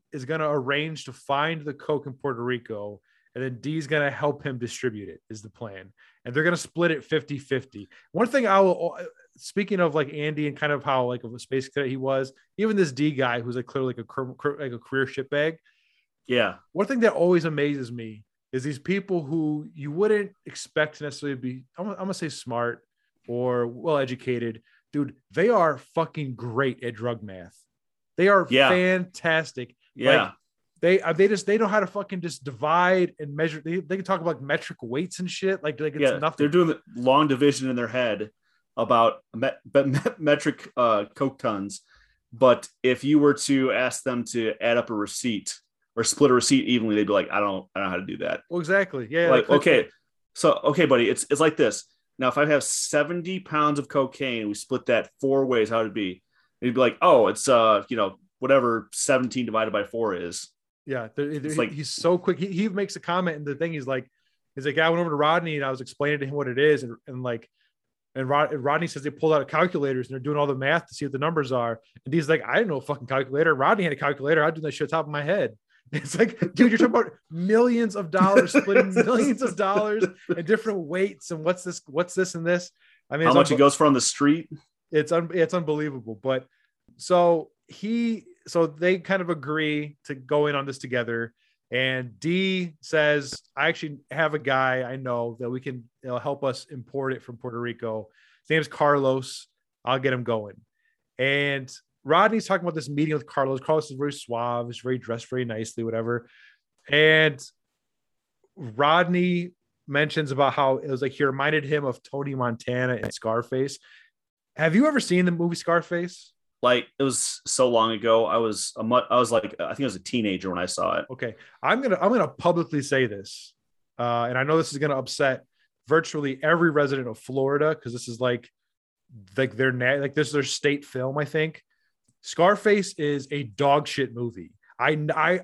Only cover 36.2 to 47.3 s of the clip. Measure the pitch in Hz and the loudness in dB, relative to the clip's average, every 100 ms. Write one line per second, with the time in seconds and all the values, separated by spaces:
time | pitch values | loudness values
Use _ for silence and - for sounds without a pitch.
36.2 | 156 - 147 175 170 156 _ 117 127 139 | -2 0 2 4 2 0 _ -2 4 6
37.2 | 151 127 143 139 131 123 117 127 123 101 | 6 4 4 2 -2 -4 -2 -2 -2 -2
38.2 | 107 _ _ _ _ - 113 117 117 - | -6 _ _ _ _ -4 2 4 4 2
39.2 | _ 117 131 - - 139 139 139 233 233 | _ -4 -4 -4 0 2 2 0 -4 -2
40.2 | 151 147 151 123 - - 120 107 104 - | 2 2 0 -4 -8 0 2 2 -2 -4
41.2 | 139 135 120 104 101 - _ _ _ _ | -6 -2 -4 -4 -6 -10 _ _ _ _
42.2 | _ 117 127 120 - _ 127 123 139 151 | _ 4 6 6 0 _ 0 0 4 4
43.2 | 143 143 - 135 131 107 127 - 135 120 | 6 2 2 2 2 0 -2 -4 -6 -4
44.2 | 113 120 110 - 113 120 117 110 104 - | -4 -2 -2 -2 0 0 0 -4 -6 -4
45.2 | 127 104 - - _ _ _ - 113 - | -4 -4 -8 -14 _ _ _ -4 -2 4
46.2 | 143 123 120 135 110 123 110 104 104 101 | 6 6 4 2 2 0 2 0 2 2
47.2 | 87 | 0